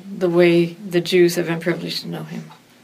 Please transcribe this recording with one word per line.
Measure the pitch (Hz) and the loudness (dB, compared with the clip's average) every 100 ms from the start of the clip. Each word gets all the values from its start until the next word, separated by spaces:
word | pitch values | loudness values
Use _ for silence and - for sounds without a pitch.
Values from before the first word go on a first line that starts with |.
| 196 190 | -10 -4
the | 180 | 0
way | 170 175 170 170 | 4 6 4 2
the | - 202 175 | -2 -6 -4
Jews | 170 185 175 175 | 0 4 4 2
have | 170 | -4
been | 165 | -4
privileged | 175 165 170 - | -4 -4 -6 -8
to | - | -8
know | - | -12
him. | 156 - - - _ _ | -10 -14 -16 -20 _ _